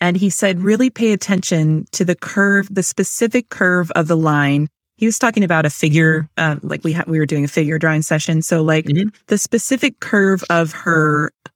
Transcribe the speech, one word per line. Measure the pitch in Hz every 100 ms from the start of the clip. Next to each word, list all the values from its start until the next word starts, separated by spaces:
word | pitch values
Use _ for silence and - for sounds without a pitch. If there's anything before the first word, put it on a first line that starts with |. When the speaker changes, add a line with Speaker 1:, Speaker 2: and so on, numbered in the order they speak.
Speaker 1:
And | 175 180
he | 196
said, | - 202 180
"Really | 190 220 254
pay | - 226
attention | 202 - 190 - 165 156 156 -
to | -
the | 180 175
curve, | - - 196 202 196
the | 196
specific | 175 - 190 - 233 247 -
curve | - 185 180 170
of | - 160
the | 165
line." | 160 147 143 143 151 _ _ -
He | 220
was | 220
talking | 233 220 185
about | 165 156
a |
figure, | - 160 151 160 156 156 -
uh, | 160 147
like | 151 151
we | 165
ha-, | 165 -
we | 160
were | 147
doing | 151 143
a |
figure | - 151 156
drawing | 160 156
session. | 156 156 - 160
So, | - 170
like, | 156 156 156
Speaker 2:
Mm-hmm. | 147 208 - -
Speaker 1:
the | 208
specific | - 233 - 262 285 -
curve | - 208 196 190 -
of | 170 165
her, | - - 165 156 147 151 _ -